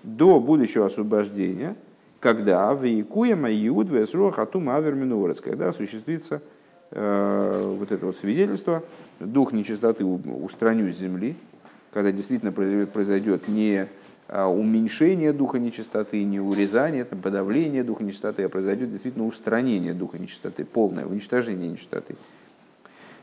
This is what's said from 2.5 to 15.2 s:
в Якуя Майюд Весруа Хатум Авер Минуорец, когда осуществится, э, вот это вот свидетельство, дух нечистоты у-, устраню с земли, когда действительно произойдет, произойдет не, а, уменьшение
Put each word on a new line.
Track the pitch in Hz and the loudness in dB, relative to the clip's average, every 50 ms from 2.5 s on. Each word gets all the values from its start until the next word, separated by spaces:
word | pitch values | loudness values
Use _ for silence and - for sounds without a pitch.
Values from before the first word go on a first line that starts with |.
| 90 90 98 107 139 | 4 4 4 2 2
в | 139 131 | 0 0
Якуя | 123 113 107 104 - - 208 240 247 214 | 0 0 0 -2 -2 0 0 2 2 2
Майюд | 170 139 117 110 107 107 113 147 202 214 185 | 2 2 0 0 2 0 2 2 2 0 2
Весруа | 151 117 110 - - 175 202 196 | 2 2 2 2 2 2 2 2
Хатум | - - 110 - - 190 165 131 | 2 0 -4 -2 -2 -4 -2 0
Авер | 127 147 156 151 139 | 0 2 0 0 0
Минуорец, | 135 135 131 120 104 98 85 76 - | 0 -2 0 0 0 0 0 -2 -4
когда | - - - 131 156 - | -6 -6 -4 -2 -2 -4
осуществится, | 160 - 110 101 - 110 110 151 165 160 151 - 147 147 - - - _ _ _ _ - _ _ | -2 -4 -8 -8 -8 -10 -6 -6 -6 -6 -6 -8 -8 -8 -8 -16 -20 _ _ _ _ -20 _ _
э, | - - 104 104 101 101 101 101 101 101 101 98 98 98 98 98 98 98 | -8 -4 -2 0 0 2 2 2 0 0 0 0 0 -2 -2 -2 -4 -4
вот | 101 101 | -4 -4
это | 107 92 101 | -4 -4 -2
вот | 92 92 | -6 -6
свидетельство, | - - 101 117 165 196 208 202 190 - - 170 165 165 - - - - - - - | -4 -2 -2 2 2 2 0 0 -4 -2 -2 -2 -2 -4 -10 -20 -20 -20 -20 -16 -12
дух | 82 101 117 139 131 127 | -10 0 2 2 2 4
нечистоты | - 107 101 - 110 101 117 113 110 - | 2 -2 -2 -2 -4 0 2 2 2 2
у-, | 101 92 90 90 - - 58 64 - | 0 -2 -2 -2 -4 -8 -8 -8 -8
устраню | - - - 113 113 113 113 107 92 | -10 -6 0 2 2 4 2 0 0
с | 87 | -2
земли, | 87 95 92 92 90 101 123 170 - - - - - - - - - _ _ | -4 -6 -4 -4 -2 -4 -4 -6 -8 -16 -20 -20 -20 -20 -20 -20 -20 _ _
когда | - 104 101 101 | -4 0 2 2
действительно | 95 98 101 - 127 117 110 101 | 0 0 -2 -2 -4 -2 -2 -2
произойдет, | 85 107 98 95 101 101 101 101 | 0 0 0 2 2 2 0 0
произойдет | - 107 98 101 101 98 104 107 92 90 - - | 0 -2 0 2 2 2 2 2 0 0 0 -2
не, | 104 107 107 107 101 98 95 - - - - - - _ _ - | 0 2 2 2 2 0 -2 -4 -10 -20 -20 -20 -20 _ _ -8
а, | - 98 95 95 | -4 0 2 2
уменьшение | 90 98 107 110 110 110 113 110 - - 156 175 190 180 | 2 2 2 2 2 2 2 0 2 2 4 4 4 4